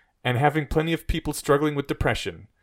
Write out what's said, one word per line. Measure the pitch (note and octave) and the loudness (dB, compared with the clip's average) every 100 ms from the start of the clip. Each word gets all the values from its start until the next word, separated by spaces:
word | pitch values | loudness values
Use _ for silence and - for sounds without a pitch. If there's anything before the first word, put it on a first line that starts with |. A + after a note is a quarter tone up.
| _ _ | _ _
"And | B2+ B2 | -2 2
having | D3 D3+ C#3+ | 2 2 0
plenty | D#3+ D#3+ | 0 0
of | D#3+ - | -2 -2
people | E3+ D#3 | -4 -4
struggling | - - C#3+ D3+ C#3+ | -2 2 4 2 -2
with | - | -4
depression. | - C#3 A2 G2 E2 - _ | 0 0 0 -4 -10 -16 _